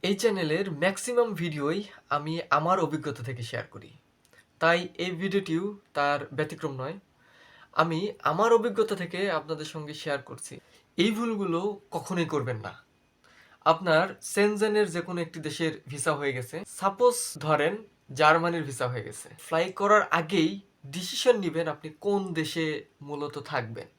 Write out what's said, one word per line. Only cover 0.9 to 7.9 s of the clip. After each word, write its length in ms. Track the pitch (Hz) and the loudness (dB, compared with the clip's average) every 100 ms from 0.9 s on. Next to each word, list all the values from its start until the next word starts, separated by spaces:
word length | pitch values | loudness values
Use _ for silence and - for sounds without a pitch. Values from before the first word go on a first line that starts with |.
| 190 - 240 226 | 0 0 2 2
ভিডিওই 460 | 185 170 151 143 180 208 - _ | 2 -2 0 0 -2 -4 -14 _
আমি 240 | 147 147 165 - | -2 -2 -6 0
আমার 280 | 143 160 190 | 2 4 2
অভিজ্ঞতা 420 | 160 151 151 135 | 2 -2 -4 -6
থেকে 200 | 120 123 | -8 -8
শেয়ার 220 | 117 117 107 | -8 -8 -8
করি, 180 | - - - _ _ _ _ _ _ | -14 -20 -20 _ _ _ _ _ _
তাই 180 | 165 175 180 - | 2 2 0 -6
এই 140 | 180 175 | -6 -2
ভিডিওটিও 420 | 190 196 190 165 196 202 _ | 0 0 0 -2 -2 -8 _
তার 260 | - 143 143 143 139 | 0 2 0 -2 -4
ব্যতিক্রম 360 | 151 160 156 135 | -4 -4 -6 -6
নয়। 160 | 131 196 _ _ _ _ - - - - | -8 -10 _ _ _ _ -20 -20 -10 0
আমি 180 | 165 | 0